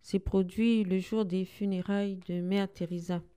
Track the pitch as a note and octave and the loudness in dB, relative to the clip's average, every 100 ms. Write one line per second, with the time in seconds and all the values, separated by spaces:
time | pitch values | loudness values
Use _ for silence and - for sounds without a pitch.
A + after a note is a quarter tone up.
0 | - G3 - F#3+ F#3 G#3+ A#3 A3+ G3 F#3 | -2 -2 2 2 2 2 4 4 4 0
1 | F3+ A3 G3+ F#3 F#3 - G3+ F#3 F3+ G3+ | 0 0 0 -2 -4 -4 -2 -2 0 0
2 | G3+ F#3+ F3+ F3 F3+ G3 G3 - E3+ F3 | -2 -4 -4 -4 0 0 0 -4 -6 -6
3 | E3+ F3 E3+ | -4 -4 -6